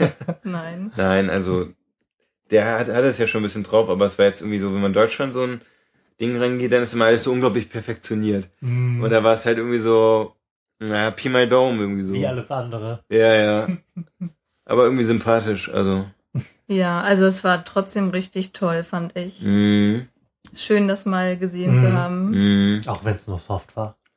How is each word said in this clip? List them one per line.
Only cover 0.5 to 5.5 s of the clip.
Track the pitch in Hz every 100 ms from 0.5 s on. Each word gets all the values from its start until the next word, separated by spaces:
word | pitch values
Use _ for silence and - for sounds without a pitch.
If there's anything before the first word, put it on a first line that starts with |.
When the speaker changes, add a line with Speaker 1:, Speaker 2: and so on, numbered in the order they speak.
| 175 165 175 208 220
Speaker 2:
Nein, | 95 95 98
also | 95 92 90 90 - _ _ _ _ _ _ _
der | 107 107 113
hat, | 113
hat | 117
es | 131 123
ja | 113
schon | 113
ein |
bisschen | 104 107
drauf, | 101 110 98
aber | 92 101
es | -
war | 101
jetzt | -
irgendwie | 104 104
so, | 98
wenn | 98
man | 98
in |
Deutschland | 98 113 - 135
so | 123
ein | 127